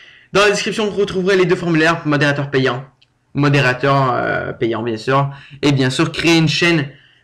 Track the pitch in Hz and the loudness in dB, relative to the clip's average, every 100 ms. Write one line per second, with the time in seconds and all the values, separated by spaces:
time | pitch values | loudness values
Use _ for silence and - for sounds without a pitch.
0 | - - _ 190 208 202 220 190 208 185 | -20 -20 _ 2 2 2 -4 -4 -2 -2
1 | 202 180 180 190 170 180 175 165 165 165 | -2 -2 0 2 2 0 0 2 2 0
2 | 151 143 143 139 139 135 127 123 - _ | -2 0 0 0 -2 0 0 -4 -10 _
3 | _ _ _ 139 143 143 123 127 139 139 | _ _ _ -2 2 2 2 0 0 2
4 | 131 120 117 98 - - 117 113 117 110 | 0 -2 -2 -4 -6 -4 -4 -2 -4 -4
5 | - 139 139 - - - 147 139 131 135 | -2 0 -2 -6 -20 -4 0 2 0 0
6 | 160 - 160 165 160 - 170 165 135 - | -2 -2 2 2 2 2 0 0 -2 -12
7 | _ _ | _ _